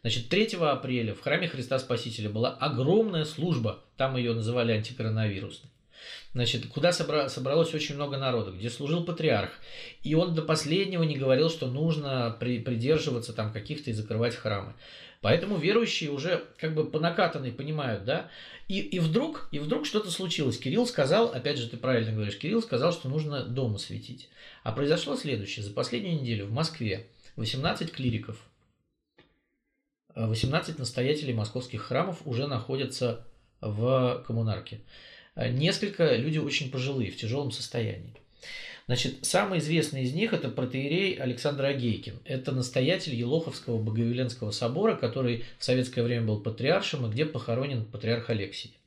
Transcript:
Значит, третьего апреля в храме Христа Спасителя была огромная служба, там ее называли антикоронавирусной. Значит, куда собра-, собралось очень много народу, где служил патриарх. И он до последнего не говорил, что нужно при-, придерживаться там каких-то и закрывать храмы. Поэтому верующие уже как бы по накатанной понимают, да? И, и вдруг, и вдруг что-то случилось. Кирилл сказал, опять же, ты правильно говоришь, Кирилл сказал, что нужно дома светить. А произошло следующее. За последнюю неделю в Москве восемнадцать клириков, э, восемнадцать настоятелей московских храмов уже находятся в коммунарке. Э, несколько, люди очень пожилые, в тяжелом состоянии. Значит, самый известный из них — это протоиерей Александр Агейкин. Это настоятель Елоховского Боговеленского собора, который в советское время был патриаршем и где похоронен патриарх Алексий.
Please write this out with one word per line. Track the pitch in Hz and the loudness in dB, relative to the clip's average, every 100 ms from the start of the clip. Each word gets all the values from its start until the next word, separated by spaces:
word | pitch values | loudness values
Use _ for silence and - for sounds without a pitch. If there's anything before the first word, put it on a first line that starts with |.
Значит, | 117 117 - | 0 -2 2
третьего | 185 226 180 156 | 2 2 2 2
апреля | 131 127 123 110 | 2 0 0 0
в | 101 | -2
храме | 139 165 175 | -2 0 -2
Христа | 131 117 131 | -4 -2 -2
Спасителя | - 117 117 110 104 | 0 -2 -2 -6 -4
была | 107 123 - | 0 0 0
огромная | 143 120 135 202 220 170 | -2 2 4 6 4 0
служба, | 156 - 175 131 110 - - - | -2 -2 0 0 0 -4 -16 -2
там | 135 127 | 0 2
ее | 120 | 0
называли | 117 110 123 117 | 0 0 2 2
антикоронавирусной. | 107 107 123 110 110 110 98 98 - - _ _ - - - - | 2 0 -4 0 2 0 0 -8 -12 -20 _ _ -20 -18 -16 -6
Значит, | 123 120 120 113 | 0 0 0 -4
куда | 147 175 | 2 2
собра-, | 175 147 151 135 | 2 0 0 0
собралось | - 127 156 160 156 | -2 2 4 4 0
очень | - 143 | -4 -2
много | 143 135 | -4 0
народу, | 135 120 95 92 | 2 2 0 -4
где | 113 | -6
служил | - 147 170 | -4 0 0
патриарх. | 170 170 160 107 98 - - - - - | 0 0 4 4 2 -8 -14 -14 -14 -8
И | 139 156 | 2 4
он | 180 | 4
до | 160 | 0
последнего | 156 160 143 180 190 175 | 2 0 2 2 2 2
не | 156 135 | 2 2
говорил, | 131 131 165 | 4 6 4
что | - 131 | 2 -2
нужно | 131 160 151 143 131 117 110 | 2 2 2 0 0 0 0
при-, | 120 123 | 0 0
придерживаться | 110 117 127 156 156 120 113 | 0 0 4 4 4 -2 -4
там | 113 107 | -4 -4
каких-то | 110 - 151 - | -4 -6 -6 -4
и | |
закрывать | 110 107 110 117 - | -4 -2 2 2 0
храмы. | 110 101 98 - - - - - | -2 -2 -4 -12 -18 -20 -20 -2
Поэтому | 101 165 202 196 | 4 4 4 2
верующие | 160 226 226 - 151 | 4 4 4 0 -2
уже | 139 160 175 - - | -2 0 0 -2 -6
как | 160 | -2
бы | 156 151 | 0 0
по | 156 | 2
накатанной | 165 170 175 147 127 | 2 4 2 2 -6
понимают, | 113 139 156 135 101 101 | -6 -4 -2 -2 -2 0
да? | 160 - - - - - | -2 -4 -16 -18 -14 -4
И, | 190 | -4
и | - 180 | -2 0
вдруг, | 160 185 311 302 - | 2 2 0 -4 -6
и | 147 | -6
вдруг | 151 269 - | -2 -2 0
что-то | 214 190 | -2 -2
случилось. | 165 185 - 135 110 | -4 -4 0 0 0
Кирилл | 135 185 247 | 0 2 2
сказал, | - 135 196 233 | 2 4 4 4
опять | 127 143 135 | 0 -2 -2
же, | 117 | -4
ты | 117 | -4
правильно | 127 123 110 | 2 2 2
говоришь, | 110 104 - | 0 -2 -4
Кирилл | 156 226 | 0 0
сказал, | 226 120 160 | 2 2 2
что | 170 131 | 0 -2
нужно | 151 151 139 | -2 -2 -4
дома | 123 123 123 101 | -4 0 0 -2
светить. | - 104 - 117 - - - - | -6 -10 -10 -16 -18 -20 -20 -10
А | - | -6
произошло | 104 143 170 - 139 | 0 2 2 2 -4
следующее. | 151 117 98 - | -2 -2 -4 -6
За | 104 | -6
последнюю | - - 240 190 160 | -4 -2 -2 0 0
неделю | 123 107 101 | 0 -2 -2
в | |
Москве | 117 160 - 110 98 - - - - | -2 -2 -2 -2 -2 -6 -20 -16 -6
восемнадцать | 107 131 151 214 165 | -4 0 -2 -2 -4
клириков, | - 127 110 - 110 - _ _ _ _ _ _ _ _ _ _ _ _ _ _ _ _ 143 | -2 0 0 -4 -12 -16 _ _ _ _ _ _ _ _ _ _ _ _ _ _ _ _ -4
э, | 110 | -2
восемнадцать | 110 127 160 - 156 | 0 2 2 0 -6
настоятелей | 120 127 131 151 143 | -4 0 0 0 0
московских | 113 104 127 - 110 | -2 -2 -4 -6 -8
храмов | - 127 190 170 143 | -2 0 0 -4 -4
уже | 117 143 | -2 -2
находятся | 123 - 143 131 - 123 110 - - _ _ | -2 -2 -4 -4 -2 -2 -2 -10 -20 _ _
в | 107 104 120 131 123 - - | -4 0 4 4 4 0 -2
коммунарке. | 113 113 92 - 107 - - - - - - | 0 0 0 -6 -14 -16 -20 -20 -20 -14 -4
Э, | 120 | 0
несколько, | 123 165 - 202 - 156 117 | 2 2 2 -2 2 4 4
люди | 143 156 | 2 0
очень | - - 131 | 0 -2 -2
пожилые, | 131 131 135 98 | -2 -2 0 -2
в | - | -4
тяжелом | 110 135 143 | -2 -2 -2
состоянии. | - - 131 107 101 117 - _ _ - - - - - | -4 -4 -2 -2 -4 -10 -18 _ _ -14 -12 -12 -12 -2
Значит, | 123 - - | 0 0 -2
самый | - 180 202 180 | 2 2 4 0
известный | 147 165 - 135 | 2 2 2 0
из | 127 | -2
них — | 156 226 | 0 0
это | 165 131 | 0 -2
протоиерей | 139 123 131 135 170 196 | -2 -2 -2 0 2 0
Александр | - 131 120 147 139 135 | 0 -2 0 -2 2 0
Агейкин. | 123 120 95 - - - | 2 0 0 -6 -12 -6
Это | 131 131 | -4 -2
настоятель | 131 123 131 131 180 160 117 | -2 0 2 4 2 0 -2
Елоховского | 117 160 160 - - 117 | 2 2 0 -8 -2 -2
Боговеленского | 107 110 117 120 123 - 104 | 0 2 2 2 -2 -4 -6
собора, | - 117 139 220 - | -2 -2 2 2 2
который | 117 135 127 117 - - | -2 0 0 0 -4 -6
в | |
советское | - 127 127 - | 2 2 2 0
время | 120 120 110 | 2 2 2
был | 107 | 0
патриаршем | 110 110 131 185 196 143 113 | -2 -2 2 2 2 -2 -2
и | |
где | 113 156 | 0 0
похоронен | 120 - 117 143 123 107 | -2 -2 -2 0 -2 -4
патриарх | - 110 117 - | -4 0 0 2
Алексий. | 110 95 - 113 _ | -2 -2 -8 -14 _